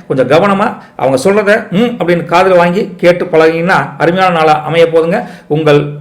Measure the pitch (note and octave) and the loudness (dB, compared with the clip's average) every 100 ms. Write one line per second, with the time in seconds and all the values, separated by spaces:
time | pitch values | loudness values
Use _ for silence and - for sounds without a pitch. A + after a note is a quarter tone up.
0 | - C3+ B2+ D#3+ G3+ G3 A3+ - - - | -6 -2 0 2 2 0 -2 -6 -16 -4
1 | C3 C3+ F#3+ G#3 G3+ A3+ - F#3 A#3+ A#3 | -2 0 0 0 0 0 0 -2 -2 -2
2 | E3+ E3+ - F3 F#3+ F3+ F3 F#3+ F#3+ - | -2 -2 0 0 2 2 2 0 -4 -2
3 | F3 F3 F3+ D#3+ D#3+ E3 F3 D#3+ C#3+ - | 0 0 0 2 2 2 0 -2 -2 -2
4 | D#3+ F#3 F#3 E3+ D#3 D3+ C#3 E3+ D#3 E3 | -2 0 0 2 0 0 0 0 2 2
5 | E3 G#3+ - - - D3+ D3+ C#3+ - - | 0 -4 -6 -12 -6 -2 2 2 0 -10